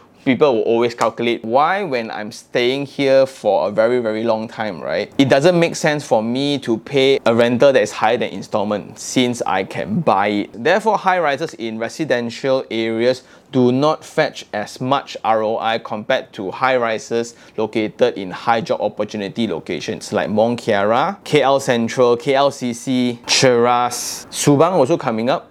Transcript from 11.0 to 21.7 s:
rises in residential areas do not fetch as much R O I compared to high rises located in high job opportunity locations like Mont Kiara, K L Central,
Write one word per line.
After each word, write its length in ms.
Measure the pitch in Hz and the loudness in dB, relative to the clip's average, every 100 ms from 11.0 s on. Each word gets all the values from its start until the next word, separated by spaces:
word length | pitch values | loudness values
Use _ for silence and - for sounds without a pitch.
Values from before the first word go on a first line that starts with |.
| 185 185 | 0 0
rises 360 | 151 139 160 | 0 -2 -6
in 240 | - 113 110 | -8 -8 -6
residential 880 | 113 - 147 123 117 117 135 131 - | -6 -4 -2 -2 -2 -4 -2 -2 -2
areas 520 | 113 113 113 120 127 - - _ | -4 -2 0 0 0 -6 -20 _
do 220 | 131 123 | 2 2
not 320 | 127 151 - | 4 0 -2
fetch 400 | - 160 147 - - | -4 -2 -2 -4 -10
as 260 | 104 101 - | -8 -8 -8
much 380 | 131 139 - - | -2 -2 -4 -4
R 180 | 107 113 | 0 0
O 140 | 107 113 | 0 -2
I 200 | 113 117 | -2 -4
compared 560 | - 107 104 131 - | -6 -8 -2 -4 -4
to 160 | - 92 | -10 -8
high 260 | - 131 127 | -2 0 2
rises 580 | 113 107 - 117 117 - - - | 0 -4 -4 -4 -4 -10 -12 -6
located 640 | 110 113 104 - 123 - | -4 -2 -2 0 0 0
in 120 | 92 | -8
high 300 | - 120 117 | -4 0 0
job 220 | - - | 0 -2
opportunity 640 | 104 - 107 107 98 117 107 | -2 -4 -6 -6 -6 -2 -2
locations 640 | 80 - 78 - 95 - | -4 -6 -8 -6 -8 -4
like 160 | 104 - | -2 0
Mont 320 | 107 120 120 | 2 0 0
Kiara, 560 | 117 101 104 120 165 196 | 0 0 2 2 0 -4
K 160 | - 147 | 0 2
L 180 | 131 139 | 4 2
Central, 600 | 135 | 2